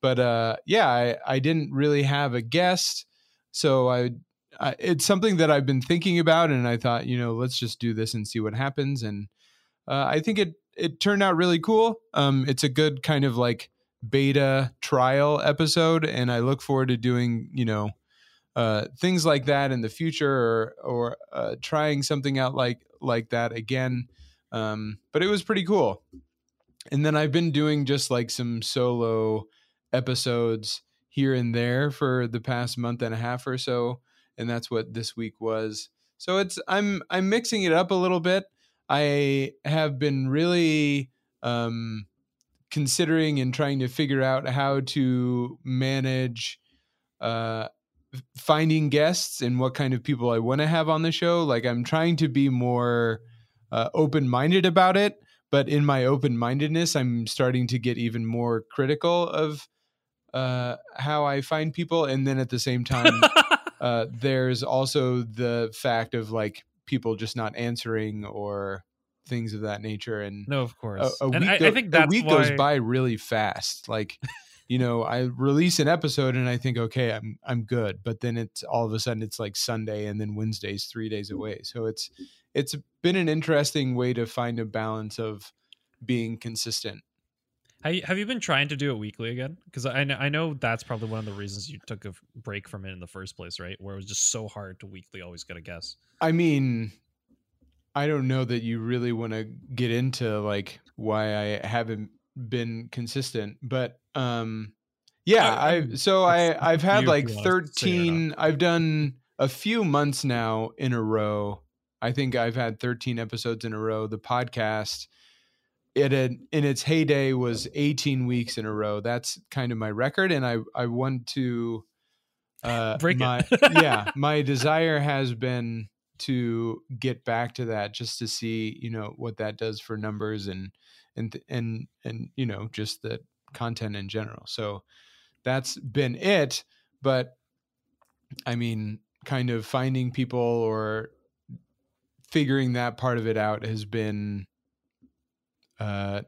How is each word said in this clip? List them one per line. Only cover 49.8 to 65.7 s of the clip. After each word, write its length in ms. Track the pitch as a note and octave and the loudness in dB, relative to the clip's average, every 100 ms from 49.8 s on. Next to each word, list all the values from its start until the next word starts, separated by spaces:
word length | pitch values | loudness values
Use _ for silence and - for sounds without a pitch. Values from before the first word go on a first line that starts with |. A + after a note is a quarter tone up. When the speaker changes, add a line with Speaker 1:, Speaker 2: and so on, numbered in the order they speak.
| C3+ | -2
Speaker 1:
of 80 | B2+ | 0
people 280 | A#2 C3 A#2+ | -2 0 2
I 100 | A#2 | 2
wanna 260 | A2+ C3+ D3+ | 2 2 2
have 220 | E3 D#3+ | 2 2
on 140 | D#3+ | 2
the 100 | E3 | 0
show. 320 | D#3+ E3+ E3+ | 0 2 2
Like, 200 | D#3 A#2+ | 2 0
I'm 200 | B2 A#2+ | 0 -2
trying 320 | A#2 D#3+ E3 D#3+ | 0 2 2 2
to 120 | D#3 | 2
be 200 | C3 C#3 | 2 2
more, 720 | B2+ B2 B2 A#2+ A#2+ A#2 A2+ - - _ _ _ | 2 2 2 2 2 2 -2 -8 -20 _ _ _
uh, 200 | A2+ A2+ | -2 0
open-minded 720 | - D#3 D3+ C3 B2 D3 F#3+ F3+ | 2 4 4 2 2 4 4 4
about 300 | F3 F#3 F#3 | 6 6 6
it, 240 | G3+ - _ _ _ | 2 -2 _ _ _
but 180 | C#3 C3+ | 2 4
in 160 | D3 | 2
my 200 | D3 C3+ B2+ | 4 4 2
open-mindedness, 880 | C#3+ C#3 A#2 A#2+ C3+ D3+ D#3+ E3+ D3+ | 2 2 0 0 0 0 0 0 0
I'm 320 | B2+ A#2+ A2+ | 0 -2 -4
starting 400 | - B2+ B2+ B2 | 0 2 2 0
to 100 | B2+ | 0
get 180 | B2 A#2+ | -2 -2
even 300 | A#2 A#2 A2+ | -2 -2 -4
more 380 | A#2 A#2+ A2+ A2+ | -2 0 -2 -2
critical 560 | - C3 D3 F3 F3 E3+ | -2 0 2 2 2 0
of, 400 | D#3+ D#3 D3 - _ _ _ _ _ _ | 0 -2 -4 -14 _ _ _ _ _ _
uh, 440 | B2+ C3 B2+ B2 B2 - - | -4 -2 -2 -4 -8 -12 -6
how 280 | C#3 D3+ | -2 0
I 180 | C#3+ C#3 | 0 0
find 300 | C3+ D#3 D#3 | -2 -2 -2
people. 340 | E3+ E3 E3 D3 | -4 -2 0 2
And 200 | C3+ C3+ | 2 0
then 120 | C3 | 0
at 100 | B2+ | -2
the 80 | B2 | -2
same 240 | C3+ B2 | 0 -2
time, 380 | A#2+ C3 D#4 - D4+ E4 - | 0 4 6 6 8 8 6
Speaker 2:
<laughs> 300 | D#4 - - | 2 0 -4
Speaker 1:
uh, 260 | B2 A#2 A2+ | 0 0 -2
there's 540 | A#2 C3+ C3 B2+ B2 | -2 0 2 2 0
also 580 | B2 C3 C3 D3 B2+ B2 | 0 0 2 2 2 0
the 500 | A2+ G#2+ A#2+ A#2 A2+ | -2 -4 -2 0 -2